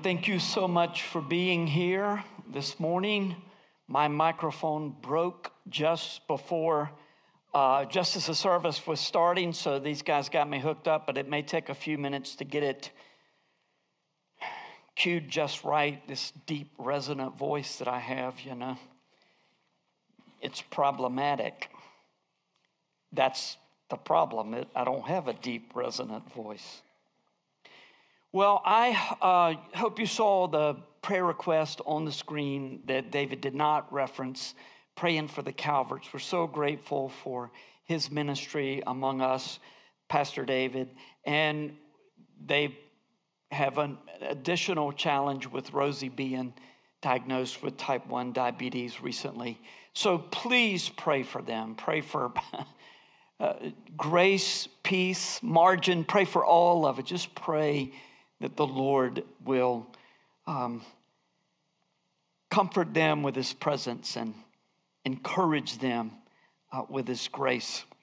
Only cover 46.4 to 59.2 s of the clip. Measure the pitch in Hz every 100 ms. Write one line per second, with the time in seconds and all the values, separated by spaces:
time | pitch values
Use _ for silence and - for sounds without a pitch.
46.4 | 127 - - _ _ _ 139 127 123 131
47.4 | 127 - 147 135 - 127 - 123 123 123
48.4 | 123 117 127 123 120 - 127 123 139 117
49.4 | 120 113 - - - - 208 175 165 -
50.4 | 240 247 226 185 - - 165 139 123 131
51.4 | 123 113 110 110 - 160 143 147 123 -
52.4 | - - - - - - _ _ _ -
53.4 | - - - - - 156 147 175 190 196
54.4 | - - - - - 185 185 175 - -
55.4 | - 165 180 185 185 175 156 208 190 175
56.4 | - 170 175 170 151 127 131 175 - -
57.4 | - 156 151 147 131 - - - _ -
58.4 | - - 143 131 135 139 127 104